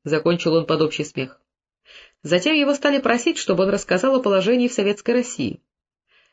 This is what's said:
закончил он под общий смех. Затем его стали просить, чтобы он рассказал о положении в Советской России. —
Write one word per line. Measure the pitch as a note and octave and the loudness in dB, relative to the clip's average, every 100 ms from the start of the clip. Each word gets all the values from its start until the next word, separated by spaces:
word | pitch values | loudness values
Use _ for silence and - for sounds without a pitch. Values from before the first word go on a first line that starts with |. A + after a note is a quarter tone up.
закончил | D3 D#3 E3 F3 F3 | -4 -2 0 0 2
он | E3 D#3 | 0 0
под | D#3+ | 0
общий | D#3 - | 0 -2
смех. | D3 - C3 - _ _ _ _ _ - - _ | -8 -6 -8 -10 _ _ _ _ _ -20 -20 _
Затем | D3 F3+ C#4+ | -2 0 2
его | D#4 C#4 | 2 2
стали | C#4+ D4 C#4 | 0 0 2
просить, | A#3 A#3+ E4 E4 | 2 0 0 -2
чтобы | - F3+ | -2 0
он | F#3+ | 2
рассказал | G3+ - F#3 C4 C4 | -2 -2 0 2 2
о | |
положении | A3 G3 F#3 B3 A#3+ | 2 2 2 2 0
в | |
Советской | A#3 G3+ G#3 - | 0 -2 -2 -2
России. — | B3 A#3+ - A#2+ - _ _ _ _ _ _ _ | -2 -2 -6 -6 -6 _ _ _ _ _ _ _